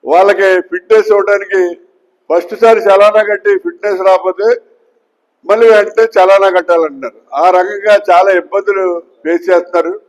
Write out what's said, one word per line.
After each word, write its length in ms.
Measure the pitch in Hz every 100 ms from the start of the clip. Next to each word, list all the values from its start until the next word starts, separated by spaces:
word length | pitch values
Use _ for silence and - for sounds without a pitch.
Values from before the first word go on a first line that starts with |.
వాళ్ళకి 440 | - 160 202 262 196 185 -
ఫిట్‌నెస్ 400 | 359 _ 220 214
ఇవ్వడానికి 500 | 202 196 202 196 196 180 170 _ _ _ _ _
ఫస్ట్ 240 | 170 - 208
సారి 200 | 226 220 202
చలానా 340 | 196 208 214 214
కట్టి 220 | 202 202 196 175
ఫిట్‌నెస్ 360 | 170 202 185 190
రాకపోతే 400 | 185 185 185 214 247 _ _ _ _ _ _ _ _ -
మళ్ళీ 160 | 214 233
వెంటనే 300 | 214 208 - 226 214
చలానా 340 | 185 196 196 180
కట్టాలంటున్నారు. 600 | 175 170 156 135 127 110 _ 139
ఆ 40 | 175 180
రకంగా 360 | 185 208 208 202 202
చాలా 200 | 175 196 180
ఇబ్బందులు 420 | 170 196 202 196 185 175 - _
ఫేస్ 200 | 156 170 175
చేస్తున్నారు. 440 | 175 175 175 165 208